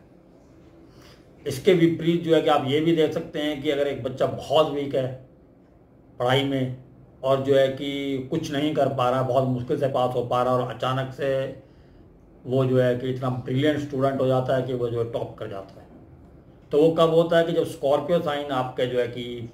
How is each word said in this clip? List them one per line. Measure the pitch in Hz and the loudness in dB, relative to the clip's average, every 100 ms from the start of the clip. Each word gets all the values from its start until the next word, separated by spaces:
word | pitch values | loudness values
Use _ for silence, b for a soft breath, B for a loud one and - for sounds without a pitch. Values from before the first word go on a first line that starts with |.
| - - _ - _ - - - - B B B B - 147 | -20 -20 _ -20 _ -20 -20 -20 -20 B B B B -14 -8
इसके | 131 208 | 0 4
विपरीत | 175 165 - 160 170 | 6 4 2 0 0
जो | 165 156 | 4 4
है | |
कि | 151 | 4
आप | 143 131 | 2 2
ये | 147 | 0
भी | 165 160 | 2 2
देख | 151 | 2
सकते | 160 160 151 | 0 -6 -6
हैं | 151 139 | -6 -4
कि | 147 | -2
अगर | 139 143 | 0 0
एक | 131 | -2
बच्चा | 127 - 131 | -8 -2 -2
बहुत | - - 151 147 | -2 0 2 2
weak | 143 135 139 | 0 -4 -4
है | 123 - - - - _ _ _ _ _ - - | -4 -8 -18 -20 -20 _ _ _ _ _ -20 -4
पढ़ाई | 123 139 | 0 2
में | 139 135 127 - - - - - | 0 -2 -4 -6 -16 -20 -20 -6
और | 135 135 | 0 0
जो | 131 135 | 4 4
है | 135 | 4
कि | 131 139 139 139 131 127 | 0 -6 -4 -4 -6 -4
कुछ | - - | -4 -2
नहीं | 143 151 147 | -2 -2 2
कर | 131 | 0
पा | 127 123 | 2 0
रहा, | 131 | 0
बहुत | 127 135 131 | 2 2 2
मुश्किल | 123 120 147 | -2 -2 -2
से | 131 | 0
pass | 131 123 123 | 0 0 -2
हो | - | -2
पा | 123 | 0
रहा | 123 | 2
और | 127 123 113 | 0 -2 -4
अचानक | 127 131 127 | -4 -4 -6
से | - 139 135 135 - - B B B B - - - 123 | -6 -4 -2 -4 -10 -20 B B B B -20 -20 -18 -2
वो | 131 127 | 0 2
जो | 127 | 4
है | 123 123 | 2 0
कि | 131 | -4
इतना | 127 127 | -4 -4
brilliant | 123 - 131 151 143 | -6 -4 0 2 0
student | - 131 135 131 | -4 -2 0 2
हो | 131 | 2
जाता | 131 127 131 | 2 2 -2
है | |
कि | 123 | -2
वो | 120 120 | -4 -2
जो | 117 | -2
है | 113 | -4
top | 127 - - | -4 -8 -10
कर | 107 | -12
जाता | 98 - - | -12 -14 -20
है। | - - - - - - - - - | -20 -20 -20 -20 -20 -20 -20 -20 -2
तो | 143 | 4
वो | 160 | 4
कब | 165 165 | 6 4
होता | 165 170 170 | 4 4 4
है | |
कि | 165 | 2
जब | 165 - | 0 -2
Scorpio | - 139 147 147 170 | -2 0 0 2 0
sign | 151 147 143 | 0 -4 -4
आपके | 131 127 - 123 | -4 -4 -2 -2
जो | 123 | 0
है | 117 | -2
कि | 123 120 120 117 | -6 -10 -10 -12